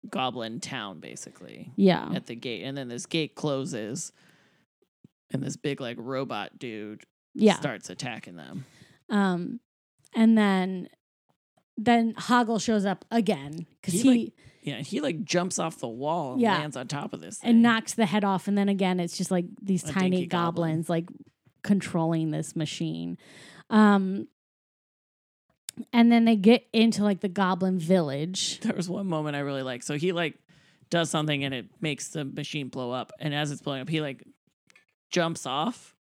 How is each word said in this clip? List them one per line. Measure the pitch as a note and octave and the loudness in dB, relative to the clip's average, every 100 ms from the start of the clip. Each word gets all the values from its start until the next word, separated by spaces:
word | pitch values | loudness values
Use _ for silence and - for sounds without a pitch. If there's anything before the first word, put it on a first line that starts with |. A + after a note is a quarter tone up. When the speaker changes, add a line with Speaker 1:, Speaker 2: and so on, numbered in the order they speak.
| - | -8
Speaker 1:
goblin | - B2+ A#2+ A2 A#2 | -4 -4 -4 -8 -8
town, | - C3 G#2 D#2+ | -10 -8 -10 -12
basically. | C2+ - - - A#1 A1+ - - | -16 -16 -18 -20 -20 -18 -10 4
Speaker 2:
Yeah. | G3 E3+ - | 4 4 -2
Speaker 1:
At | F3 - | -8 -8
the | A#2+ | -12
gate. | B2+ G#2+ | -10 -8
And | A#2 C#3 | -8 -10
then | B2 | -10
this | A#2+ - | -10 -4
gate | E3 D3+ - | -4 -4 -4
closes, | D#3 C3+ C3 A#2 G#2+ D#3 - _ _ _ _ _ _ _ _ _ _ _ _ | -4 -4 -4 -8 -8 -8 -10 _ _ _ _ _ _ _ _ _ _ _ _
and | C3+ | -6
this | C3+ D3 | -6 -6
big, | D3 C#3 | -6 -6
like, | B2 A#2 | -8 -10
robot | A#2 C3+ C3 A2 G2 - | -6 -6 -4 -6 -8 -12
dude | B2 A2 G#2 G#2+ - _ _ | -12 -10 -10 -14 -18 _ _
Speaker 2:
Yeah. | - G#3 E3+ | 4 4 4
Speaker 1:
starts | C#3+ G#2+ - | -2 -6 -12
attacking | - C3 A2 - F2 | -10 -10 -10 -14 -18
them. | C2+ A2 C3 _ - _ - | -14 -14 -14 _ -20 _ -2
Speaker 2:
Um, | G#3 G3 F3 F3 A#3 _ _ _ _ _ A#3 | 0 2 0 -4 -10 _ _ _ _ _ 4
and | A3+ A3 | 6 8
then | G#3 F#3+ F#3 F#3 - _ _ _ _ _ _ _ _ - | 6 2 0 -4 -10 _ _ _ _ _ _ _ _ -2
then | A3 A#3 A3+ - | 4 4 4 -2
Hoggle | - B3 A3+ A3+ | 2 4 4 0
shows | - G#3+ G3 | 2 2 2
up | F#3 - | -2 0
again | A#3 G3 E3 C#3+ - - _ | 0 2 -2 -4 -12 -14 _
'cause | - | -2
Speaker 1:
He, | F3+ | 4
Speaker 2:
he | C4 | 6
Speaker 1:
like, | A#3+ A3 _ - _ | 6 2 _ -20 _
yeah, | - A#2+ | -10 -8
he, | C#3 A3+ | -6 -4
like, | D4 D#3+ | -4 -4
jumps | F3+ F3 F3+ F3+ | -2 -2 0 -2
off | E3 - | -4 -6
the | B2 | -10
wall | A2+ C#3+ E3+ C#3 | -6 -4 -4 -2
and | C4 | 2
Speaker 2:
Yeah. | A3+ F3+ | 2 2
Speaker 1:
lands | D3+ C3+ | -2 -8
on | B2+ | -6
top | C#3+ - | -6 -6
of | - | -10
this | E2 - | -12 -6
Speaker 2:
And | B3 A#3 | 4 6
Speaker 1:
thing. | |
Speaker 2:
knocks | A#3 A3+ A3 | 6 4 -2
the | - G#3 | 0 2
head | G#3 G3+ | 2 2
off, | F#3+ - | 0 0
and | G3+ | 2
then | G3+ | 2
again, | G3 F#3+ F3+ | 2 2 0
it's | E3+ - | -2 -4
just, | F3+ | -2
like, | F#3 F3 - | 0 -2 -8
these | G3 F#3 - | -2 -2 0
Speaker 1:
A | |
Speaker 2:
tiny | F#3+ F#3 F#3 | 0 2 0
Speaker 1:
dinky | F3 | 0
goblin. | F3 E3+ E3+ E3 | 0 0 0 0
Speaker 2:
goblins, | D#3+ E3 | -2 0
like, | E3+ E3+ - - _ _ _ | -2 -4 -14 -20 _ _ _
controlling | - G3+ - F3 E3 E3 D#3+ | 0 0 2 0 0 0 0
this | D#3 D#3 E3+ | -2 -6 -6
machine. | D#3 - E3 D#3 E3+ F3 - - - - - | -6 -4 -6 -4 -8 -10 -14 -20 -20 -20 2
Um, | G#3+ G#3+ G3+ F#3+ G3 - _ _ _ _ _ _ _ _ _ _ _ _ _ - - - | 6 6 6 2 -4 -10 _ _ _ _ _ _ _ _ _ _ _ _ _ -18 -16 0
and | A#3+ A#3 | 6 8
then | A#3 A#3 | 8 6
they | A3 | 6
get | G3 A#3 _ | 8 6 _
into, | A3+ A3+ G3+ | 4 4 4
like, | G#3 G3 | 0 0
the | G3+ | -2
goblin | F3+ F#3 F#3 F#3+ F#3 | 0 0 2 0 0
village. | D#3+ F#3 D3+ C#3 E3 F#3 - - | 4 4 4 -2 -4 -4 -4 -4
Speaker 1:
There | A3 - | -4 -2
was | F3+ | -4
one | F#3 G3 | -4 -2
moment | D#3 D3+ C#3+ | -2 -2 -4
I | |
really | C#3+ C#3 | -4 -4
liked. | C3 B2 - | -4 -6 -4
So | D3 | -2
he, | F3 | 0
like, | E3+ E3 - _ _ _ _ _ | 0 -2 -6 _ _ _ _ _
does | E3+ D#3+ | 0 2
something | E3 D3+ C#3+ | 0 0 0
and | C#3 | -2
it | C3 G#2 _ | -6 -10 _
makes | D#3+ C#3 - | -4 -4 -8
the | D#3+ C#3 | -8 -8
machine | C#3 C#3+ D#3 B2+ | -8 -8 -8 -8
blow | C3+ A#2+ | -8 -6
up. | B2+ A2 - | -6 -8 -8
And | D3 | -4
as | D3 D3 | -4 -4
it's | C#3 | -6
blowing | D3 C3+ | -8 -8
up, | C#3+ | -4
he, | D#3+ | -4
like, | D3+ B2+ - _ _ _ _ _ _ _ _ | -4 -8 -18 _ _ _ _ _ _ _ _
jumps | F3+ E3 E3 C3 | -2 0 -2 -4
off | C3+ E3+ - - _ | -2 -2 -4 -18 _